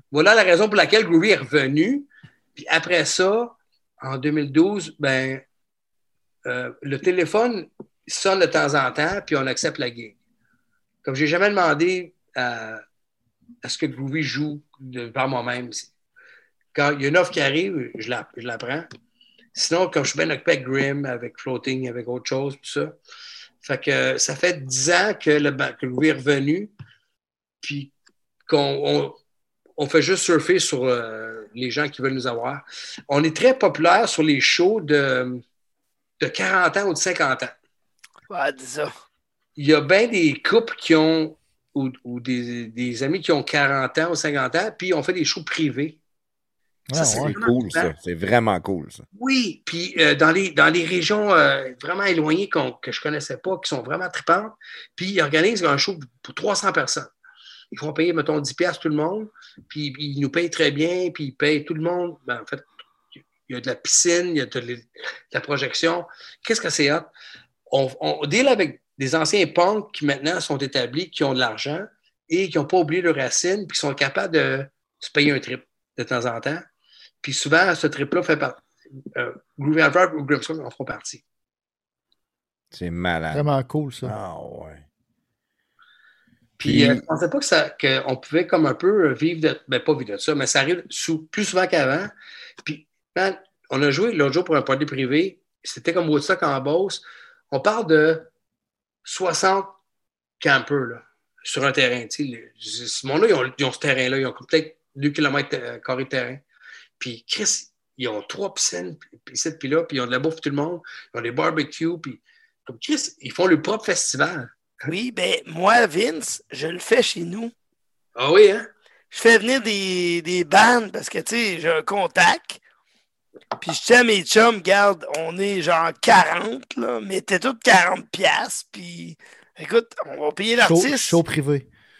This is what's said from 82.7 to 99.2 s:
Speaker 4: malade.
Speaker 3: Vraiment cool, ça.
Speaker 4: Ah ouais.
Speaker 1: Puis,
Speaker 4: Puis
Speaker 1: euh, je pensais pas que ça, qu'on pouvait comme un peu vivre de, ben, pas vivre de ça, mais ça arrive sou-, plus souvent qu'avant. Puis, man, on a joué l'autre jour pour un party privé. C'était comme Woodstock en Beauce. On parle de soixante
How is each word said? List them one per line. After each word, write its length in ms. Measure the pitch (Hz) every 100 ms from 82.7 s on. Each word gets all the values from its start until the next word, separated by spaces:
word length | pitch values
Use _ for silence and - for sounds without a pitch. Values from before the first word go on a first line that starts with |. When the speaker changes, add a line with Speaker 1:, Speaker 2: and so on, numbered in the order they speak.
| - 90
Speaker 4:
malade. 420 | 85 90 82 80
Speaker 3:
Vraiment 300 | 147 147 139
cool, 280 | 127 156 143
ça. 160 | - -
Speaker 4:
Ah 260 | 107 95 76
ouais. 380 | 71 71 80 73 76 _ _ _ _ _ _ _ _ _ _ _ _ _ _ _ _ -
Speaker 1:
Puis, 140 | 143
Speaker 4:
Puis 180 | - 143
Speaker 1:
euh, 60 | 123
je 60 |
pensais 280 | - 151 170
pas 100 | 277
que 60 | -
ça, 240 | 160 151 -
qu'on 340 | 139 131 139 127
pouvait 320 | - 160 175
comme 180 | 170 147
un 100 | 123
peu 360 | 180 208 156
vivre 280 | 123 160 165
de, 180 | 156 151 -
ben, 120 | 131
pas 140 | -
vivre 200 | 135 104
de 40 | 101
ça, 180 | - 147
mais 120 | 131
ça 140 | 139
arrive 220 | 135 180 -
sou-, 380 | - - 160 160
plus 140 | - 202
souvent 220 | 180 180
qu'avant. 400 | 165 131 151 208 - - - - -
Puis, 240 | - 156 _ _ _ -
man, 220 | 190 190 _ _ -
on 120 | 135
a 100 | 143
joué 220 | 139 233
l'autre 200 | 180 139
jour 100 | 151 180
pour 100 | 147
un 60 |
party 240 | 135 135 147
privé. 560 | 135 127 147 190 - _ _
C'était 300 | - - 170
comme 160 | 175 165
Woodstock 340 | 147 147 185
en 180 | 151 135
Beauce. 400 | 143 165 196 - - - - _ _
On 80 | 139
parle 280 | 196 226 175
de 340 | 156 156 160 - _ _ _ _ _ _ _
soixante 640 | - -